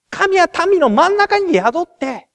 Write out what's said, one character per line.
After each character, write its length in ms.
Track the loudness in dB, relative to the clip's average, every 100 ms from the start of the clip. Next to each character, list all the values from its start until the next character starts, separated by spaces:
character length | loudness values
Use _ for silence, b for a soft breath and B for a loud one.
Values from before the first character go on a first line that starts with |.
| -12
神 280 | -4 0 2
は 100 | 0 0 0
民 100 | 2
の 100 | 2
真 200 | 2 2
ん 80 | 2
中 220 | 0 0
に 140 | 0
宿 300 | 0 0 -2
っ 20 | -6
て 420 | -8 -10 -10 -14